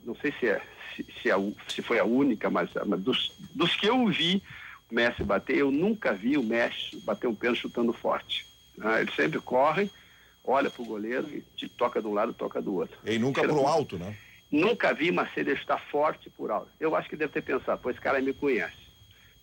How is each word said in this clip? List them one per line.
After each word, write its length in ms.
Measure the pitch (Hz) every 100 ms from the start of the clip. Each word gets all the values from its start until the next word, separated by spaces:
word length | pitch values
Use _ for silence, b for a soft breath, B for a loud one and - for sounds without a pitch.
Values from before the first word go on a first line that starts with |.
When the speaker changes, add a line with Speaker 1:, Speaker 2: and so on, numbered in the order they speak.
| 117
Speaker 1:
não 100 | 110
sei 180 | 147 139
se 80 | 117
é, 140 | 98 B B B -
se, 100 | - -
se 80 | 117
é 40 |
a 40 | 98
u-, 180 | 101 - -
se 140 | -
foi 180 | - 117
a 60 | 95
única, 440 | 123 143 107 95
mas, 200 | 95 85 - -
mas 160 | 87
dos, 320 | 101 120 - - -
dos 220 | 131 170 -
que 120 | 202
eu 200 | 254 226
vi 340 | 147 160 196 B B B B _
o 60 | 117
Messi 280 | 120 -
bater, 340 | 101 98 - 135
eu 140 | 139
nunca 420 | 139 196 220 -
vi 240 | 98 113 147
o 60 |
Messi 560 | 110 117 120 - - -
bater 240 | - 104 127
um 80 | 107
pênalti 260 | 120 117
chutando 320 | 123 - 117
forte. 520 | - - 80 - - - - _ -
Ah, 200 | 107 113
ele 100 | -
sempre 280 | - 156 156
corre, 500 | - 127 143 156 202 B B B B B
olha 260 | - 131 139
pro 160 | - 113
goleiro 420 | 107 107 127 -
e 120 | - - -
te 120 | -
toca 340 | - 120 120
de 60 | 107
um 60 |
lado, 200 | 104 113
toca 280 | - 117 123
do 140 | 117 92
outro. 220 | - - 101
Speaker 2:
E 140 | 113
nunca 220 | 123 139
Speaker 1:
Ele 80 | 143
Speaker 2:
pro 180 | 151 139
alto, 320 | 160 139 90
né? 160 | 90 107 B B _
Speaker 1:
Nunca 420 | 147 190 220 170
vi 180 | 120 165
Macedo 380 | 175 123 - 143
estar 300 | 135 - 131 -
forte 400 | 147 151 160 -
por 220 | - 139
alto. 180 | 101 - -
Eu 160 | 156 160
acho 140 | 160
que 60 | 165
deve 160 | 151
ter 100 | -
pensado, 400 | - 131 - -
"Pô, 80 | 127
esse 100 | 120
cara 220 | 139 135
me 120 | 135
conhece. 500 | 135 143 117 82 - - - - b b b